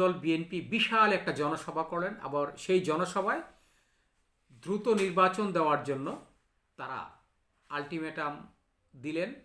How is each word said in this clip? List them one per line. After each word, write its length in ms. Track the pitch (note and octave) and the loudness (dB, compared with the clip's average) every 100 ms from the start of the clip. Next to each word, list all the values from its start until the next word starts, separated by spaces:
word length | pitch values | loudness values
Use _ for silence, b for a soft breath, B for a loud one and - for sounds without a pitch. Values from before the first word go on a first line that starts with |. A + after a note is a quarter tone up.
দল 120 | F#3 F3+ | 2 2
বিএনপি 360 | D#3+ D#3+ E3+ F3+ B2 | 2 0 0 -6 -2
বিশাল 380 | A3 A3 A3 G#3+ F#3+ | 0 2 4 6 4
একটা 140 | - C#3 | 0 0
জনসভা 440 | D3 D#3+ - D#3 D#3+ | 0 -2 -4 -4 -4
করলেন, 240 | E3+ F#3 G#3+ C#3 | -2 -4 -6 -4
আবার 200 | D3 C#3 - | -2 -2 -4
সেই 160 | - F#3 D3 | 2 2 4
জনসভায় 520 | D#3 F3+ G3 G3 D4 - b b b b b b b _ _ _ B2+ | 0 0 0 0 -2 -4 b b b b b b b _ _ _ -14
দ্রুত 240 | D#3 G#3 A#3 G#3 | -4 -2 2 2
নির্বাচন 440 | F#3+ F3 F#3 F#3 G3+ F3 | 4 4 4 4 0 2
দেওয়ার 240 | D#3 C#3+ C3+ | 2 2 0
জন্য 200 | C3+ D3 C#4+ - _ _ _ _ - | -4 -4 -8 -14 _ _ _ _ -14
তারা 200 | B2+ B2 - - _ _ _ _ - | -10 -10 -12 -16 _ _ _ _ -10
আলটিমেটাম 640 | C#3+ C#3+ E3 D#3 D#3 D3+ D3 - _ _ _ _ | -8 -6 -6 -6 -4 -6 -6 -14 _ _ _ _
দিলেন। 360 | C3+ C#3 D#3 G3 C#4+ | -12 -6 -4 -4 -6